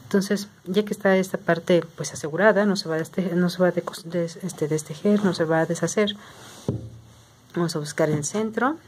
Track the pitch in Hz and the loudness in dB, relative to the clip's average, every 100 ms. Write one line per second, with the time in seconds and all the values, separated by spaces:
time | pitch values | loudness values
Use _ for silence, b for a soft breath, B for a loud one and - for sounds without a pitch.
0 | - 202 190 202 - _ 175 190 208 208 | 0 0 2 -4 -4 _ -2 -2 -2 0
1 | 196 190 185 - - 170 - 175 170 - | 2 2 2 -4 0 0 4 2 2 -10
2 | - - 151 160 214 196 208 180 160 160 | -10 -8 -6 4 4 6 2 0 -2 -4
3 | 156 - 180 175 175 180 180 175 170 - | -4 -4 -2 2 0 2 2 2 -6 -12
4 | 165 175 165 - 180 - 151 156 156 151 | -6 -4 -4 -6 -10 -4 -2 -2 -4 -4
5 | 208 208 196 170 160 160 165 165 165 220 | 2 4 2 0 2 2 2 0 -2 0
6 | 208 208 B B B B B - - - | 0 -2 B B B B B -6 -10 -18
7 | - - _ _ _ 170 165 160 147 - | -20 -20 _ _ _ -4 -2 -2 -6 -2
8 | 156 151 151 208 220 220 254 320 | 0 0 -2 -4 -4 0 -2 -2